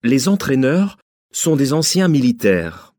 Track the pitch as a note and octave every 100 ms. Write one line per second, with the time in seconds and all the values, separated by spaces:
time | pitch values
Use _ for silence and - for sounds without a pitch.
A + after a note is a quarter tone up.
0 | A#2 C3+ C#3 G3 - C3+ C3 E3 G3 -
1 | _ _ _ - E3+ D3+ C3+ D3+ D#3 F3+
2 | F#3 D3+ B2 A#2+ G#2+ F2+ E2 E2 -